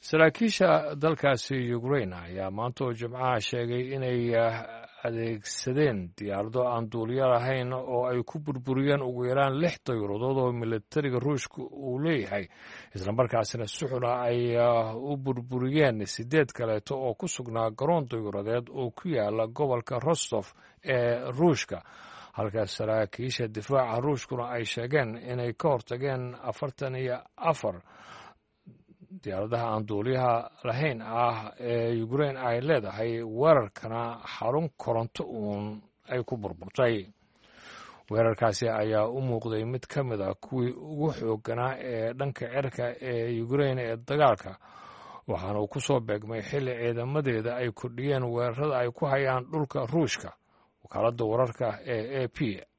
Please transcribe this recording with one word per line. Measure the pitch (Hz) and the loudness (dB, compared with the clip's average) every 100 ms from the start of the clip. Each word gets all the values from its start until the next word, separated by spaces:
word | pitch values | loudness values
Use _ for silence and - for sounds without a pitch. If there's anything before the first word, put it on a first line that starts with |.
Saraakiisha | - 156 160 - 226 196 185 160 156 | 0 6 6 6 0 4 6 6 4
dalkaasi | 151 151 156 143 131 - 135 123 | 0 0 2 2 2 0 -2 0
Ukraine | 120 120 143 101 87 | -2 0 0 0 -6
ayaa | 87 92 95 | -8 -6 -4
maanta | 98 120 120 | -4 -4 -2
oo | 131 | -4
Jimcaha | 113 117 123 127 123 | -2 -6 -2 2 2
sheegay | 104 123 120 120 127 | 0 -2 -2 -2 -2
inay, | 135 131 123 117 117 | -2 0 0 2 4
ah, | 117 113 - - - - | 4 0 -8 -14 -16 -6
adeegsadeen | 120 117 117 113 - - - 131 151 107 90 - | -4 -2 -4 -4 -6 -6 -2 2 2 2 -4 -6
diyaarado | 101 98 107 120 123 | -4 -2 -2 0 0
aan | 120 113 | 0 -2
duuliyo | 117 113 127 131 | -4 -2 2 4
lahayn | 120 120 131 123 | 4 4 0 -2
oo | 131 131 123 127 | -4 -2 0 2
ay | 123 | 0
ku | 117 160 | -2 -6
burburiyeen | 151 135 123 131 139 143 | -6 -4 0 2 4 2
ugu | 131 123 123 | 0 -2 0
yaraan | 131 139 135 | 4 4 4
lix | 170 - - | 0 0 -2
dayuuradood | 120 101 101 127 135 | -2 0 0 0 2
oo | 127 | 2
militariga | 120 113 113 - - 143 123 | 0 -2 -2 -2 -2 0 0
Ruushka | 127 143 - - | 2 0 -2 -10
uu | 131 - 135 127 | -12 -8 -4 -2
leeyahay, | 156 156 95 101 90 - - - - | 2 0 0 -4 -6 -12 -20 -20 -14
isla | 101 92 | -6 -4
markaasina | 110 123 117 107 117 110 | 2 2 2 0 -2 -6
si | - 143 | -4 -4
xun | 127 | -2
ah | 117 123 120 | 0 0 2
ay, | 120 120 117 | 2 2 4
ah, | 120 117 110 | 6 6 2
u | 113 139 143 | -4 -4 -4
burburiyeen | 135 123 123 127 127 147 143 110 98 | -2 -4 -2 -2 0 4 4 4 -4
siddeed | - 117 156 127 | -6 0 2 2
kaleeto | - 113 107 - | 0 -2 -2 -2
oo | 139 131 | -4 -2
ku | 113 185 | -2 -4
sugnaa | - 120 113 113 | -6 -4 0 0
garoon | 110 143 170 135 | 0 2 2 2
dayuuradeed | 120 107 98 101 120 120 | -4 -4 -4 0 -2 -2
oo | 135 123 | -6 -6
ku | - 185 | -4 -2
yaala | 143 104 110 113 | 0 2 0 -2
gobolka | 117 147 123 117 127 | 0 0 0 -2 -2
Rostov | 123 - - 110 98 - - _ | 2 0 2 -2 -4 -14 -20 _
ee | - 131 120 120 131 | 0 2 2 0 -2
Ruushka, | 127 175 131 - 95 - - - - - | 4 4 4 0 -6 -10 -20 -20 -18 -14
halka | - 110 110 101 | -4 -2 0 -2
saraakiisha | - 107 110 104 - 127 - 120 | -2 0 2 0 -2 -4 -2 -2
difaaca | 107 104 135 123 113 | -4 2 2 4 2
Ruushkuna | 135 139 - 127 120 | 0 -2 -2 -6 -4
ay | 120 | -4
sheegeen | 110 - 120 147 123 117 | -4 -4 0 2 2 -4
inay | - 123 120 | -6 -4 -4
ka | 117 170 | 0 2
hortageen | 131 - 123 139 131 123 123 | 2 0 -4 -2 -2 -4 -8
afartan | 127 - 147 - 135 | -8 -4 -6 -6 -6
iyo | 127 131 123 - - | -4 -4 -4 -8 -4
afar | 165 151 113 90 - - - - - - _ _ - - _ - - 190 | 0 2 0 -4 -12 -20 -20 -20 -20 -20 _ _ -20 -20 _ -20 -18 -12
diyaaradaha | 104 95 104 117 117 | -8 -4 -2 0 0
aan | 107 107 | -2 -2
duuliyaha | 104 113 127 127 117 - - | -2 0 2 4 2 0 -8
lahayn | 123 120 156 120 | -4 0 0 -2
ah | 110 113 120 113 110 - | -4 2 2 2 -6 -8
ee | 120 117 117 117 | -2 0 2 0
Ukraine | 113 131 147 131 | 0 0 0 0
ay | 127 120 | 0 0
leedahay, | 139 151 101 101 117 117 | 2 2 2 -4 -2 -2
weerarkana | 117 110 151 151 107 - 113 113 117 117 | -4 2 6 6 6 -6 -6 -4 -4 -6
xarun | - - 113 139 160 _ | -12 -4 0 0 -2 _
koronto | - 113 117 - | 0 0 0 -4
uun | - 117 104 104 104 107 - _ - | -6 -4 -4 -2 -4 -8 -16 _ -6
ay | 127 | -4
ku | 117 123 | -4 -4
burburtay. | 101 85 - - 123 113 98 _ _ _ _ - - - - - _ | -6 -8 -10 2 2 2 -4 _ _ _ _ -20 -20 -18 -18 -20 _
Weerarkaasi | 104 113 107 113 101 117 | 2 4 4 2 2 0
ayaa | 110 107 110 107 | 0 2 2 2
u | 127 | 0
muuqday | 131 117 117 110 | 0 -2 -2 -2
mid | 110 127 - | -2 -6 -6
ka | - | -4
mid | 135 110 | -2 -2
ah | 95 | -2
kuwii | 95 - 131 123 | -4 -4 -2 -2
ugu | 123 156 151 156 | -2 -10 -2 -2
xoogganaa | - 113 110 113 113 123 135 | 0 -2 -2 -2 -2 -2 -2
ee | 131 117 113 | -4 -2 -2
dhanka | 127 139 127 120 | -2 -4 -4 -4
cirka | 127 135 - 120 123 | -2 -2 -2 -4 -4
ee | 127 120 117 117 | -4 -2 0 -2
Ukraine | 117 139 139 127 | 0 2 2 2
ee | 120 117 | -2 -6
dagaalka, | 117 143 147 104 - - - - - - - - - | -2 6 6 6 0 -16 -18 -20 -20 -20 -18 -16 -4
waxaana | 95 92 104 | -4 -2 -2
uu | 104 | -2
ku | 147 | -2
soo | - 139 | 2 0
beegmay | 113 107 107 113 | 2 -4 -4 -8
xilli | 104 143 131 120 | -4 -2 -2 -2
ciidamadeeda | 117 117 120 147 135 113 113 120 | -2 0 0 0 2 0 0 -2
ay | 123 | -4
kordhiyeen | 107 123 120 139 135 | -4 -8 -4 0 0
weerarada | 123 120 120 117 151 131 | 0 0 -2 0 0 2
ay | 123 | 0
ku | 120 147 | 0 0
hayaan | 135 135 127 123 | 2 2 0 0
dhulka | 156 147 143 127 | -4 -2 -2 0
Ruushka. | 131 127 - - - _ _ _ _ | 2 2 0 -8 -16 _ _ _ _
Wakaaladda | - - 113 120 | -8 0 2 2
wararka | 113 113 127 - 120 104 | 0 2 2 2 -4 -4
ee | - 117 113 139 | -4 -4 -2 -2
A | 123 | -4
P | - 127 95 - | -2 -2 -2 -10